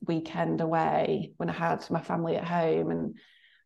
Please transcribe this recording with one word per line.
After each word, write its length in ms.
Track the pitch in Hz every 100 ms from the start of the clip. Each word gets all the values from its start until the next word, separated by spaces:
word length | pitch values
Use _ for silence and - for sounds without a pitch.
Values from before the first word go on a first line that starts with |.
| -
weekend 540 | 165 160 175 165 160
away 720 | 160 165 160 151 160 156 165 -
when 120 | 170
I 40 |
had 340 | 165 170 165 -
my 100 | 170
family 360 | - 175 165 165
at 80 | 170
home 440 | 175 160 160 165
and 280 | 165 165 - - _ - _